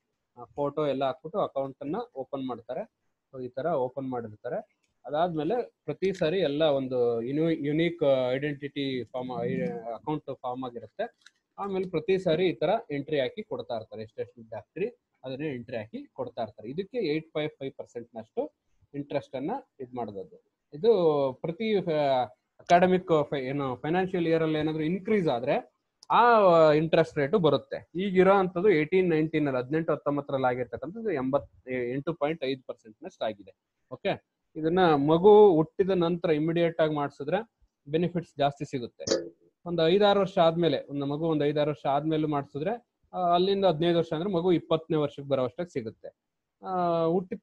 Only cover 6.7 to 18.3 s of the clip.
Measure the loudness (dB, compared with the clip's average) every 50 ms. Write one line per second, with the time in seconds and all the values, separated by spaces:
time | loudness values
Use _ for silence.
6.7 | 2 0 -2 -2 0 0 0 0 0 -2 -4 -4 -2 0 0 0 0 -2 -2 -2
7.7 | 0 0 0 0 0 0 2 2 2 2 2 0 -2 -2 -2 -6 -6 -8 -10 -10
8.7 | -8 -6 -6 -4 -4 -6 -8 -8 -10 -10 -8 -8 -6 -6 -4 -4 -2 -4 -4 -6
9.7 | -6 -8 -10 -10 -12 -10 -6 -6 -6 -6 -8 -10 -12 -10 -8 -10 -8 -8 -10 -10
10.7 | -12 -14 -16 -16 _ -10 -10 -10 -10 _ _ -20 _ _ _ _ _ -12 -10 -6
11.7 | -6 -6 -6 -4 -6 -6 -2 0 -2 0 2 0 0 2 0 -2 0 -2 0 0
12.7 | 0 -2 -4 -6 -8 -8 -6 -4 -2 -2 -2 -2 -6 -10 -10 -10 -10 -10 -8 -8
13.7 | -8 -8 -8 -12 -14 -14 -14 -14 _ -12 -12 -12 _ -20 -18 -14 -14 -14 -14 _
14.7 | _ -8 -8 -8 -8 _ _ _ _ _ -12 -12 -10 -8 -8 -8 -8 -8 -10 -10
15.7 | -10 -10 -10 -10 -12 -14 -16 -14 _ -10 -10 -10 -8 -8 -8 -8 -10 -14 -14 -10
16.7 | -10 -10 -10 -8 -6 -6 -4 -2 -4 -4 -6 _ _ -6 -6 -6 -8 _ -12 -12
17.7 | -12 -12 -18 -14 _ -16 -16 -14 -16 -18 -18 _